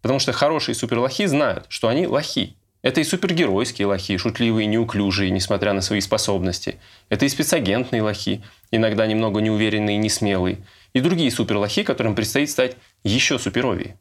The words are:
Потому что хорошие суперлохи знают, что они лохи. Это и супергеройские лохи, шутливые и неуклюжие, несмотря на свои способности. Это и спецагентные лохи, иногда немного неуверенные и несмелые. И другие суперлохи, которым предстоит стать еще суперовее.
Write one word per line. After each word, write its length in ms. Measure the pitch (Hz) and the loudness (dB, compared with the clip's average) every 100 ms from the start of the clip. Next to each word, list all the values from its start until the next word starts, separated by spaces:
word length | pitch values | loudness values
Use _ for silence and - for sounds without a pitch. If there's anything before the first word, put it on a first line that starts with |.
Потому 200 | 110 135 | 0 0
что 120 | - | 0
хорошие 420 | 123 143 156 - | 2 2 2 -2
суперлохи 520 | 113 117 117 127 - 202 | -4 -2 0 0 0 0
знают, 400 | 143 139 92 - | 2 0 -2 -8
что 200 | - 113 | -2 0
они 180 | 127 180 | 0 0
лохи. 500 | 139 147 - 92 - _ _ | -2 -2 -4 -4 -8 _ _
Это 200 | - 147 | 0 2
и 40 | |
супергеройские 840 | 151 185 190 170 151 95 123 - 101 | 0 0 0 0 2 0 -2 -2 -2
лохи, 280 | 98 - 95 | -2 -2 -2
шутливые 480 | 117 110 117 110 | -2 0 2 2
и 40 | 107 | 2
неуклюжие, 640 | 110 113 101 101 95 98 | 0 0 0 0 0 0
несмотря 420 | 95 92 101 101 | 0 0 0 0
на 80 | 98 | 0
свои 200 | 95 107 | 0 -2
способности. 800 | 95 107 - 98 90 87 - - - - _ | 0 -2 0 0 -2 -4 -8 -10 -14 -20 _
Это 180 | 107 277 | 0 0
и 20 | |
спецагентные 720 | 143 151 170 98 107 127 120 | 0 0 2 2 0 0 0
лохи, 420 | 107 104 - 101 - - _ | 0 -2 -4 -6 -8 -20 _
иногда 360 | 113 113 107 110 | 2 2 2 2
немного 340 | 107 113 104 | 2 0 0
неуверенные 560 | 110 107 107 107 104 101 | 2 2 2 0 0 0
и 20 | |
несмелые. 680 | 107 - 104 95 90 95 - - - | 0 0 0 2 0 -2 -10 -20 -4
И 80 | 127 | 0
другие 300 | 127 175 147 | 2 2 0
суперлохи, 520 | 113 110 104 101 143 | 0 -2 0 0 -2
которым 320 | 202 127 113 | -2 0 0
предстоит 340 | 107 104 135 147 | 0 -2 0 -2
стать 280 | - 127 127 _ _ | 0 0 -2 _ _
еще 360 | - 113 - 139 | -2 0 2 0
суперовее. 600 | - - 127 90 90 - | -2 0 0 -2 -6 -12